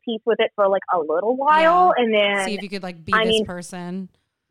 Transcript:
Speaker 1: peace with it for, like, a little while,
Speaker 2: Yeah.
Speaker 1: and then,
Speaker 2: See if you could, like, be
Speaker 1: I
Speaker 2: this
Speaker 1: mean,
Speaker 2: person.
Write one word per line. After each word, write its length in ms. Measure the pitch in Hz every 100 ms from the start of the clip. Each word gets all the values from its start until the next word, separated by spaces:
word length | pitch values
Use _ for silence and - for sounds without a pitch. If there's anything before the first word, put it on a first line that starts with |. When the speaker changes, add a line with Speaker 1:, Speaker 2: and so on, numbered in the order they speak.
Speaker 1:
peace 160 | - 220
with 140 | - 214
it 100 | -
for, 140 | - 196
like, 140 | 196 -
a 60 | 180
little 380 | 151 160 208 262
while, 560 | 277 311 320 349 359 269
Speaker 2:
Yeah. 60 |
Speaker 1:
and 100 | 233
then, 300 | 214 202 202 190
Speaker 2:
See 80 |
if 80 | 202
you 60 | 202
could, 140 | 196
like, 220 | 180 170
be 80 | 160
Speaker 1:
I 120 | 214
Speaker 2:
this 80 | 220
Speaker 1:
mean, 120 | 220
Speaker 2:
person. 640 | 208 175 170 180 175 185 185 _ _ _ _